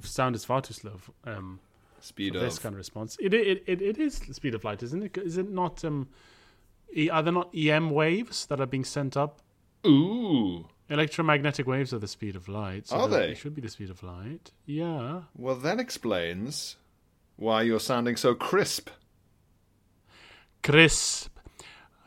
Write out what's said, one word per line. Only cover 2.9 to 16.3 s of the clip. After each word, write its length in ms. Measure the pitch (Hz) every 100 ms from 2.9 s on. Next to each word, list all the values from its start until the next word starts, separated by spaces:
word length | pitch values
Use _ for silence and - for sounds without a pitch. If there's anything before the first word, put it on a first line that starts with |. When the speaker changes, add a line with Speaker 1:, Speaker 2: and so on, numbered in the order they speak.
| 107 110 -
Speaker 1:
It, 120 | 196
it, 300 | 226 202 185 -
it, 140 | 180
it 180 | 196 226
is 200 | 302 -
the 140 | -
speed 200 | 131 135
of 80 | 113
light, 200 | 110 104
isn't 200 | 120 170
it? 140 | 208 185
Is 180 | 190 175
it 120 | 196
not, 340 | 185 175 -
um, 240 | 160 147 131 - - - _ _ _ _ -
e-, 140 | 226 156
are 120 | 160
there 100 | 160
not 160 | 175 175
E 160 | 160 156
M 200 | 156 160
waves 560 | 147 156 190 240 - -
that 140 | 135
are 60 | 131
being 180 | 135
sent 320 | 127 147 135 143
up? 240 | 147 - _ _ _ _ 180
Speaker 2:
Ooh. 800 | 139 175 240 220 139 98 85 85 _ -
Speaker 1:
Electromagnetic 760 | 147 151 - 160 147 147 139 127
waves 260 | 131 131
are 40 | 117
the 80 | 101
speed 280 | - 104 92
of 100 | 92
light. 420 | 104 101 95 -
So 80 | 143
Speaker 2:
Are 120 | 247
Speaker 1:
that 100 | 175
Speaker 2:
they? 120 | 95
Speaker 1:
it 40 | -
should 160 | 147
be 80 | 151
the 80 | 113
speed 180 | - 98
of 120 | 92
light. 480 | 110 90 107 165 - _ -
Yeah. 560 | 147 170 156 120 175 160
Speaker 2:
Well, 200 | - 123 127
that 240 | 143 220
explains 960 | 240 - 117 92 85